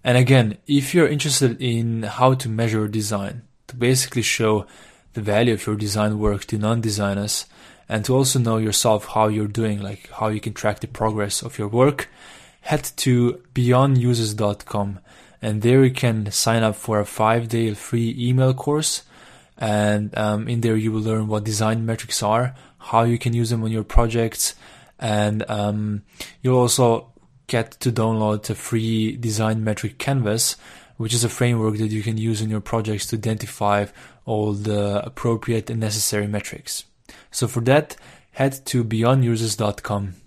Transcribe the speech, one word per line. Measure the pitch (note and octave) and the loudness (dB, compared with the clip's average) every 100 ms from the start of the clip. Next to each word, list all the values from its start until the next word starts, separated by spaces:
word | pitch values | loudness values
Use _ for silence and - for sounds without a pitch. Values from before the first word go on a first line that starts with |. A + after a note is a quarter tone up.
And | C3 B2 | 4 4
again, | B2+ C3+ A2 G#2+ - | 6 6 6 -2 0
if | C#3+ C3+ | 0 2
you're | F3 D3 | 4 4
interested | D3 D3+ C3 C3 A#2 | 2 0 2 0 0
in | B2+ A#2 A#2 A2+ | -2 0 0 -2
how | G#2 - B2+ | -4 2 4
to | C3 A2+ | 4 -2
measure | A2 A2+ A2 G#2+ | -2 0 0 -2
design, | G#2+ G#2 G#2 G2 A#2+ - _ - | -2 -4 -4 -6 -10 -16 _ -18
to | B2 | -2
basically | A#2+ C3 - B2 | 2 2 0 -2
show | G#2+ - A2 G#2+ F#2 - - _ _ | -2 0 2 2 -2 -18 -20 _ _
the | - | -8
value | G#2 G#2 A#2+ | 0 2 2
of | G#2+ - | 0 -2
your | G#2+ | -4
design | G#2 G#2 G#2+ G#2 | -2 0 0 2
work | G#2+ G2+ | 0 -2
to | - G#2+ | -4 -2
non-designers, | G#2+ A#2 A2 G#2 G2+ G2 G#2 - - - - - - | 0 0 -2 -2 -2 -2 -4 -6 -8 -20 -20 -20 -6
and | A2 | -4
to | G#2 | 2
also | C3 C3+ C3+ | 2 2 2
know | A2+ A2 | 2 0
yourself | A2 G2+ A#2+ G#2+ - | 0 2 2 2 0
how | A2 G#2+ | 2 2
you're | G#2+ G#2 | 2 -2
doing, | G#2 A2 G2+ | -2 -2 -2
like, | G2+ G#2 - | -8 -12 -16
how | - A2 | -4 -4
you | G#2+ | -2
can | A2 | -6
track | G2+ G#2+ G#2 | -4 -4 -4
the | - | -10
progress | - A2 G#2+ G2+ - | -2 -2 0 -2 -4
of | - - | -8 -8
your | G#2 | -2
work, | A#2 C3+ D3 - - - - - _ | 4 4 2 -10 -14 -20 -20 -20 _
head | - D#3 - - | -4 -4 -4 -4
to | C3+ B2 A#2+ - _ | 2 4 2 0 _
beyond | C3 A#2+ B2 C#3 C3 | 0 4 4 6 4
users | B2 A#2+ A2 | 4 2 0
dot | G#2 G#2 G2+ - | 0 -2 -2 -6
com, | G#2 G2+ G2 _ - - _ | -6 -6 -8 _ -20 -20 _
and | A2+ G#2+ | -4 0
there | A#2 B2+ | 4 6
you | C3 | 6
can | C3 B2 A2 G2+ | 4 0 0 -2
sign | - - A#2 | -2 0 2
up | A2 G#2+ | 2 -2
for | - G#2+ | -2 -2
a | G#2 | -2
five-day | - A2 A#2 A2+ A2+ A2+ | 0 2 2 0 -2 -2
free | G#2 - A#2 A2+ B2 | -4 -4 -2 -2 -2
email | A#2+ B2+ C3 | 0 4 2
course. | C3 - D3+ D#3 - - - - - _ - | 2 0 0 -2 -6 -10 -20 -20 -20 _ -6
And, | A2 G#2 G#2 G#2 G#2 - | -2 2 2 0 -2 -2
um, | G#2+ G#2 A2 | -2 -2 -2
in | A#2 | 0
there | A2+ A2 | 2 2
you | A2 | 0
will | A2 | -2
learn | A2 A2 G#2+ | 0 -2 0
what | G#2+ | -2
design | G#2+ G#2 A2 A2+ A2+ | -2 0 0 0 -2
metrics | A2+ - - | -4 -4 -4
are, | G#2 A2 B2+ C3 - _ | 0 0 0 -6 -20 _
how | - A2+ | 0 2
you | A#2 A#2 | 2 2
can | B2 | 0
use | A#2 A2+ | 0 0
them | A#2 | -2
on | A2 | -2
your | A2 | -4
projects, | G#2 - A#2 A#2 A2+ - - - - - - _ | 2 4 4 0 -2 -2 -6 -6 -20 -20 -20 _
and, | A2+ G#2 G#2 G#2+ - | -2 0 0 0 -4
um, | G#2+ G#2 G#2+ G#2+ G#2 _ - - - | -2 -2 -2 -4 -6 _ -20 -20 -4
you'll | B2+ B2+ | 2 4
also | B2 - A#2+ A#2 - _ _ _ - | 4 4 4 2 -4 _ _ _ -4
get | A#2+ A2+ - | -2 -2 -4
to | B2+ | -2
download | A2+ A2 A2 G#2+ G#2+ - | 0 0 0 0 -2 -4
a | |
free | G#2+ - A2+ A2+ A2+ A2 A#2 | -8 -4 -2 0 0 0 -2
design | A#2 G#2 A2 A2 | -4 0 0 0
metric | A2 G#2+ G#2+ - | -2 -4 -6 -6
canvas, | - C3+ G#2+ A2 - - - - - - | -2 0 0 0 -2 -4 -16 -20 -20 -8
which | A2 | -2
is | A#2 | 0
a | A2+ | -2
framework | - B2 A#2 A2 G#2+ | 0 0 2 0 0
that | A2 | -2
you | G#2+ | -2
can | G#2 A2 | -4 -2
use | A2+ G#2+ | -2 -2
in | A2 | -2
your | G#2+ | -4
projects | - A2+ G#2+ G#2 - | -2 -4 -2 -4 -4
to | A2 | -4
identify | A2 A2 A2 - G#2 G2+ G2+ - - _ | -4 -4 -8 -2 2 2 0 -8 -20 _
all | - G#2+ G#2+ | -6 -2 -2
the | G2+ G#2+ G#2 G2+ G2+ - | -2 -2 -2 0 -2 -6
appropriate | - A#2+ A2 - A2+ G#2+ | -4 -2 -2 -2 -4 -2
and | A#2 | -4
necessary | A2 G#2 - G#2 G#2 | -4 -2 -2 -2 -2
metrics. | G#2 - - - - - _ - - _ | -4 -8 -14 -12 -12 -12 _ -20 -20 _
So | - A#2+ | -4 -2
for | A#2+ | -2
that, | A#2 C#3+ D#3 - - - _ | 2 2 2 -16 -20 -20 _
head | - C3+ C3+ - | -2 -2 -2 -4
to | B2+ | -2
beyond | A2+ A2 A#2 C3+ | 0 2 4 4
users | A#2+ A2+ A2+ - | 2 2 -2 0
dot | G#2+ - | -2 -4
com. | - G2+ G2 F#2 | -4 -4 -4 -10